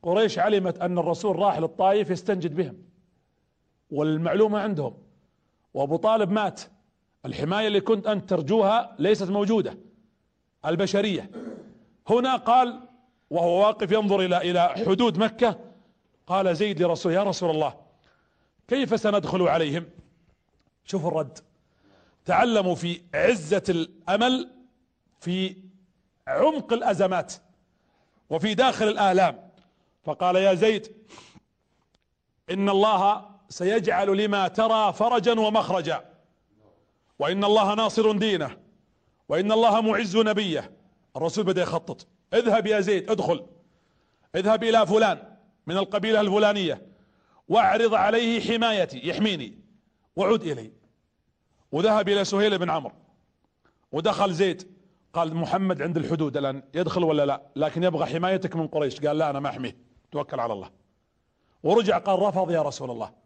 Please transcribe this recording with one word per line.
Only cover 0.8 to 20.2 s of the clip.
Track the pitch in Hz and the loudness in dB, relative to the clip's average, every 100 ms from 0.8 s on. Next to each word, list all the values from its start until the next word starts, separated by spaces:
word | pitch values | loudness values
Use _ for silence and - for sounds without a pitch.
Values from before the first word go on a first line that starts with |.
أن | 180 180 | -2 -2
الرسول | 170 170 214 175 | -2 -2 0 2
راح | 202 156 | 2 0
للطائف | 160 - 190 202 202 | -4 0 2 2 0
يستنجد | 180 - 196 156 147 | -4 -2 -2 -2 -4
بهم، | 160 - - _ _ _ _ _ _ _ _ _ _ | -6 -6 -20 _ _ _ _ _ _ _ _ _ _
والمعلومة | 147 156 156 165 175 214 208 | -2 0 0 0 2 2 2
عندهم، | 208 175 131 - _ _ _ _ _ _ _ | -2 -4 -6 -10 _ _ _ _ _ _ _
وأبو | 131 139 165 | -6 -2 0
طالب | 214 226 202 | 2 2 2
مات، | 208 202 - - _ _ _ _ _ 123 | 0 -2 -6 -20 _ _ _ _ _ -12
الحماية | - 147 196 220 | -6 -2 0 0
اللي | 208 | 0
كنت | 196 220 220 | 0 0 0
أنت | 208 - | -4 -2
ترجوها | 180 139 220 196 226 233 - | -2 0 2 4 2 -2 -2
ليست | 165 214 190 | 0 0 0
موجودة | 202 202 226 135 - - _ _ _ _ _ _ _ 151 | -2 0 0 -2 -8 -20 _ _ _ _ _ _ _ -6
البشرية. | 165 190 196 208 170 101 - - - - - _ _ - | -2 0 0 0 -4 -8 -16 -16 -16 -20 -20 _ _ 0
هنا | 226 254 262 | 0 2 -2
قال | 226 247 247 226 - _ _ _ _ | 4 4 4 -2 -18 _ _ _ _
وهو | 165 170 175 | -2 0 4
واقف | 208 220 196 | 2 2 0
ينظر | 214 208 196 | 0 2 0
إلى، | 185 175 | 2 0
إلى | 175 175 170 | 0 2 2
حدود | 160 214 190 240 170 | 0 -2 2 2 2
مكة: | 220 220 233 180 - - _ _ _ _ _ | -2 2 0 0 -12 -20 _ _ _ _ _
قال | 185 190 165 | 0 0 0
زيد | 208 175 | -2 0
لرسول: | 180 165 185 | 0 0 0
"يا | 175 | 0
رسول | 202 175 180 | 0 -2 -2
الله، | 156 147 - _ _ _ _ _ _ _ _ _ | 0 -2 -6 _ _ _ _ _ _ _ _ _
كيف | 262 247 214 | -2 0 0
سندخل | 214 202 - 190 | 0 0 -2 0
عليهم؟" | 175 160 156 156 175 - - _ | 2 2 0 -4 -8 -20 -20 _